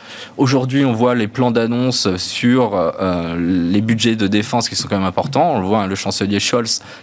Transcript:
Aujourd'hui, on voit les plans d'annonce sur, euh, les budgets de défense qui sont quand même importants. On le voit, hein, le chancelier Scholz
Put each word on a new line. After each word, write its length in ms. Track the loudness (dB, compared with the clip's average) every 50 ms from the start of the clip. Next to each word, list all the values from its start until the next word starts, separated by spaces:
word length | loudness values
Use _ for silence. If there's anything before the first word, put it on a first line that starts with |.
| -18 -18 -16 -16 -16 -8 -2
Aujourd'hui, 480 | 0 2 2 2 2 0 0 0 2 2
on 80 | 2 2
voit 200 | 2 2 2 2
les 140 | 2 -2
plans 240 | -2 0 0 0 2
d'annonce 640 | 2 2 2 0 0 0 0 0 0 0 0 0 -2
sur, 560 | -2 -2 -4 -2 0 2 4 4 4 4 2 2
euh, 640 | 0 0 0 0 -2 -2 -2 0 -2 -2 -4 -4
les 440 | -2 0 0 0 0 0 2 0 2
budgets 340 | 2 0 0 2 2 0 2
de 120 | 2 0
défense 420 | 0 0 0 0 0 -2 -2 -2 -2
qui 80 | -4
sont 100 | -4 -4
quand 100 | -2 -2
même 80 | -2 -2
importants. 500 | -2 -2 -2 -2 0 0 2 2 2 2
On 40 | 0
le 60 | 0
voit, 120 | 0 0 0
hein, 80 | 0
le 80 | -2 -4
chancelier 440 | -4 -4 -2 -2 -2 0 0 0 0
Scholz 420 | 0 0 0 0 0 0 -2 -4 -6 -10 -20 -20